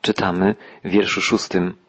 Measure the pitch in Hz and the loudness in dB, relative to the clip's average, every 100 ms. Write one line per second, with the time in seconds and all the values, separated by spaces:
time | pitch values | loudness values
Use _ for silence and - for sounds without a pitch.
0 | - 107 98 90 95 107 - - 95 98 | -2 0 0 2 0 0 -8 -14 0 2
1 | 101 - - 113 - 92 90 - | 2 -2 0 -2 0 -2 -2 -6